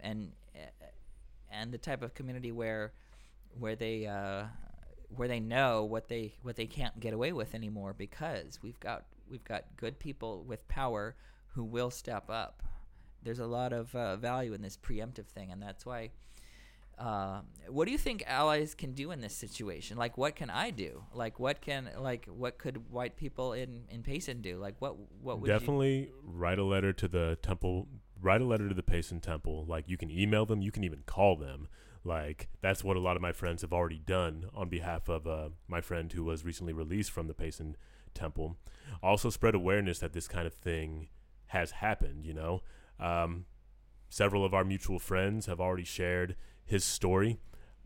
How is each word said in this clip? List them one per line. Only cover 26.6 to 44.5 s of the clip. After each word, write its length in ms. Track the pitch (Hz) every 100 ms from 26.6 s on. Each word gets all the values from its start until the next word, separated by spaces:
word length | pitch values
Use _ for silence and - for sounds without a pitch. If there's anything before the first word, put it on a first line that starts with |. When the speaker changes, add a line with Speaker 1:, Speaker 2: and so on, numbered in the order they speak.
Speaker 2:
letter 280 | 98 98 98
to 140 | 92 90
the 300 | 90 82 82
temple, 460 | - 90 92 90 - 117 - -
write 200 | 92 107
a 40 | 127
letter 220 | 110 101
to 60 | 92
the 80 |
Payson 380 | - 85 - 85
Temple. 440 | - 80 85 78 78
Like, 180 | 82 78
you 100 | 90
can 140 | 82
email 340 | 82 104 107 110
them, 160 | 107
you 100 | 98
can 120 | 107
even 200 | 92 73 -
call 300 | - 101 82
them. 320 | 71 69 73 - - -
Like, 460 | 87 82 76 76 - -
that's 220 | 95 95
what 140 | 98 92
a 20 |
lot 160 | 90 87
of 60 |
my 100 | 87
friends 300 | - 90 85
have 100 | 85
already 260 | 87 85 80
done 500 | 78 92 85 78 87
on 140 | 104 90
behalf 380 | 85 87 82 -
of, 180 | 82 80
uh, 240 | 78 76 80 -
my 140 | 85
friend 300 | - 87 82
who 140 | 85 82
was 180 | 80
recently 300 | 85 82 87
released 380 | 80 80 98 101
from 160 | - 80
the 60 |
Payson 420 | 76 80 - 78 78 - - -
Temple. 440 | - 80 78 80 82 - - 143 92
Also 280 | 92 104 123
spread 260 | - 117 104
awareness 440 | 90 101 98 85
that 120 | 82
this 140 | 82 -
kind 180 | 90 85
of 80 |
thing 540 | - 90 82 78 78 78 - - - -
has 240 | 92 85
happened, 540 | - 107 104 76 71 78
you 80 |
know? 280 | 78 80 92 - - - -
Um, 460 | 85 85 85 85 90 - - - - - -
several 360 | - 104 101
of 80 | 98